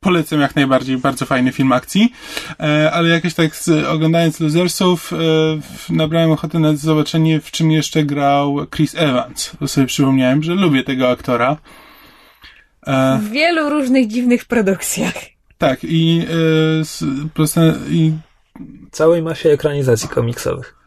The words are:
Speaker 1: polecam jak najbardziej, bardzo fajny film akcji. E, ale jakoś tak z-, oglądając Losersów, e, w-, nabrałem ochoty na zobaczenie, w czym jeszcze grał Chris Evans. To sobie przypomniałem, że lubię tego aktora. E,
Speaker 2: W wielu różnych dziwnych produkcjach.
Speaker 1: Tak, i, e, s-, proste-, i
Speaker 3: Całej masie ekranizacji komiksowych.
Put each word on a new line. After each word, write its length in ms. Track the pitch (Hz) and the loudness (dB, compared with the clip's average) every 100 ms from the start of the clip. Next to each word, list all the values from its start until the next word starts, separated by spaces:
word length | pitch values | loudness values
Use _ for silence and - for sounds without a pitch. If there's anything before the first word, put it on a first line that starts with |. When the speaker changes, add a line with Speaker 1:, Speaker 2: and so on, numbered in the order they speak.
Speaker 1:
polecam 400 | 190 180 151 151 | -2 0 0 0
jak 160 | 139 - | 0 0
najbardziej, 400 | 139 131 127 131 | 2 0 0 -4
bardzo 280 | 139 127 131 | -2 -4 -2
fajny 260 | 131 127 | 0 0
film 200 | - 131 | 0 0
akcji. 400 | 123 - 190 233 - - - - 165 | 0 0 2 2 0 -14 -12 -12 -6
E, 300 | 156 151 156 | -2 2 2
ale 160 | 165 165 | 2 0
jakoś 260 | 170 170 | 0 0
tak 220 | 165 160 - | 0 -2 -2
z-, 300 | - 156 143 | 0 0 0
oglądając 540 | 156 160 170 165 - | 0 2 2 2 0
Losersów, 720 | 156 160 180 - 185 175 - | -2 0 0 0 0 0 -2
e, 40 | 170 165 160 160 156 - - | -4 0 2 2 -2 -8 -14
w-, 140 | - | -4
nabrałem 400 | 165 156 165 165 | -2 0 2 2
ochoty 280 | 151 156 165 | 0 -2 0
na 180 | 156 151 | 0 0
zobaczenie, 640 | 151 156 147 165 160 156 | 0 0 0 0 2 0
w 100 | - | -2
czym 200 | - 160 | -2 2
jeszcze 340 | 156 147 160 | 2 0 -2
grał 640 | 147 143 139 143 143 143 151 - | -2 0 2 2 0 -2 -4 -2
Chris 180 | 151 | -2
Evans. 580 | 147 156 123 117 - - - | 0 0 0 -4 -8 -12 -8
To 80 | 143 | -4
sobie 180 | - 131 | -2 0
przypomniałem, 560 | - 139 135 127 139 | 0 2 2 2 2
że 120 | 156 | 0
lubię 300 | 175 185 135 | 0 2 2
tego 260 | 123 131 127 | 0 0 0
aktora. 460 | 123 - 120 123 151 - - - - - - - _ - - _ _ - | 0 -2 0 0 -2 -8 -20 -20 -20 -20 -20 -20 _ -20 -20 _ _ -2
E, 320 | 135 131 131 | 0 2 0
Speaker 2:
W 80 | 214 | -2
wielu 400 | 247 320 330 294 | 0 0 0 0
różnych 360 | 302 262 262 240 | 0 2 2 2
dziwnych 380 | 226 247 247 | 0 2 0
produkcjach. 720 | - 240 190 190 - - 175 - - _ _ - | 0 0 0 0 -4 -4 -4 -6 -12 _ _ -2
Speaker 1:
Tak, 260 | 156 131 | -2 0
i, 380 | - 165 165 165 170 165 160 160 160 160 | 0 0 2 2 0 0 2 2 2 0
e, 40 | |
s-, 240 | 156 - 156 135 156 | -4 -6 -6 -4 -6
proste-, 400 | - 151 - 165 139 143 | -2 0 4 2 2 -2
i 220 | 165 160 156 - _ _ - - - - | 2 2 0 -8 _ _ -10 -10 -18 -12
Speaker 3:
Całej 300 | - 156 170 | 2 4 4
masie 260 | 165 160 160 | 0 0 2
ekranizacji 580 | 143 156 143 131 113 - | 2 2 0 2 0 0
komiksowych. 680 | - 117 117 - - - - | -2 -2 -4 -6 -6 -10 -20